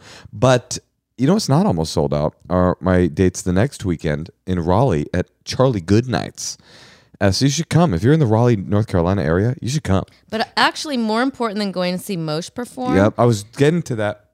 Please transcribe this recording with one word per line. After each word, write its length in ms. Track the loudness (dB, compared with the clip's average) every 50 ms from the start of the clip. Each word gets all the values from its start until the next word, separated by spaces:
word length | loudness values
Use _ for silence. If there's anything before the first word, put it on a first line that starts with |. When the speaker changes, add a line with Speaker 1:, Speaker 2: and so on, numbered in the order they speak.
| -20 -20 -20 -20 -20 -16
Speaker 1:
But 460 | -6 0 2 4 4 2 0 -4 -12 -12 _ _ _ _ _ _ _
you 80 | -2 0
know 80 | 2 2
what's 160 | 2 2 0
not 160 | 2 2 2
almost 280 | 2 0 0 -2 -2 0
sold 200 | -2 0 0 0
out 220 | 0 -2 -2 -4 _ _
are 300 | -2 0 2 2 2 0 0
my 280 | 0 2 2 4 2
dates 340 | 2 2 2 2 2 2 -2
the 120 | -4 -2 0
next 320 | 0 0 -2 -4 -6 -6
weekend 440 | -6 -4 -4 -2 -4 -4 -4 -6 -10 -16 _ -6
in 140 | -4 -4 -2
Raleigh 480 | 0 2 2 2 2 2 0 0 -2 -2 -4
at 120 | -4 -4 _ _ _ -14
Charlie 360 | -10 -2 0 0 0 0 -2
Goodnight's. 760 | 0 2 2 2 2 0 -4 -4 -6 -6 -10 -12 -12 -12 -12 _ _ _ -20 -20 -20 -20 -20 _ _ _ _ 0
Uh, 80 | 0 0
so 140 | 2 2 0
you 80 | 0
should 160 | 0 -2 -4
come. 260 | 0 2 2 2 2 2
If 80 | 2
you're 120 | 2 2 4
in 80 | 4
the 40 | 4
Raleigh, 300 | 2 4 4 4 4 2
North 320 | 0 0 0 0 0 0
Carolina 340 | 0 0 0 2 2 0 0 0
area, 300 | 0 0 2 0 0 -2 -4
you 60 | -6
should 160 | -6 -6 -4 -2
come. 220 | 0 -2 -2 -2 _ _ _ _ -8
Speaker 2:
But 180 | -6 -6 -4 -4 -2
actually, 400 | 0 0 0 0 -4 -8 -6 -4
more 260 | -2 -2 0 0 0
important 380 | 0 -2 -2 -4 -6 -4 -4 -4
than 140 | -4 -4 -2
going 240 | -2 -2 -2 -4
to 40 | -4
see 140 | -6 -6 -6
Moshe 380 | -6 -4 -4 -4 -6 -6 -8 -10
perform 420 | -12 -12 -12 -10 -8 -4 0 2
Speaker 1:
Yep, 200 | 4 2 2 2
I 80 | 2 2
was 180 | 2 2 0 -2
getting 380 | -8 -2 2 2 2 2 0
to 140 | -2 -4 -4
that. 300 | -4 -4 -4 -4 -8 _ _